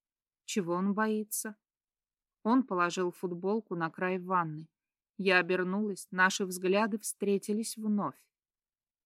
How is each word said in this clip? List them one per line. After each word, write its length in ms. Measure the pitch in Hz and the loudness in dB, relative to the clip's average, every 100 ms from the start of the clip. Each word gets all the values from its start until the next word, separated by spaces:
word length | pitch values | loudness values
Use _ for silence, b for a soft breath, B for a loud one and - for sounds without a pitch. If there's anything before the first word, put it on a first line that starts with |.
| _ _ _ _ - | _ _ _ _ -6
Чего 280 | 220 170 | -4 0
он 200 | 175 196 | 0 0
боится? 640 | 202 220 214 208 - 220 208 _ _ _ _ _ _ _ _ | 0 0 0 -2 -6 -8 -12 _ _ _ _ _ _ _ _
Он 200 | 220 262 | 2 2
положил 480 | - 180 175 180 180 | 2 2 0 0 -2
футболку 640 | - 185 175 185 220 - 175 | -2 -6 -4 -2 -2 -2 -4
на 140 | 165 | -4
край 300 | - 185 185 | -2 -2 -2
ванны. 480 | 180 185 160 151 160 _ _ _ _ - | 0 0 0 -4 -12 _ _ _ _ -2
Я 220 | 190 180 | 4 4
обернулась, 680 | 175 185 185 196 214 185 - | 4 0 0 0 -2 -4 -4
наши 340 | 185 185 - 190 | 2 4 4 -4
взгляды 540 | 180 185 196 220 220 | -2 2 2 2 -2
встретились 760 | - - 202 196 202 208 220 - | -6 -4 0 0 0 -4 -4 -6
вновь. 440 | 214 208 156 - _ _ _ _ _ _ _ _ | -2 0 -2 -6 _ _ _ _ _ _ _ _